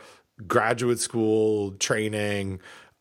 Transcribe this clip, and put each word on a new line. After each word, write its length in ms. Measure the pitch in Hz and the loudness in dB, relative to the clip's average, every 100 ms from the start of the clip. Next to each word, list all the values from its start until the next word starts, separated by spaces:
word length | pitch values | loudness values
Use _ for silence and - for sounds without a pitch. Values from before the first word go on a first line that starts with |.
| - - _ - 98 | -10 -20 _ -14 0
graduate 520 | 117 110 120 123 117 | 2 2 2 0 0
school 760 | - 117 110 110 110 107 101 | -2 0 2 4 4 2 -2
training, 880 | 95 - 117 107 107 104 101 98 95 - - - _ | -4 -2 0 -2 -2 -2 -2 -4 -8 -12 -20 -20 _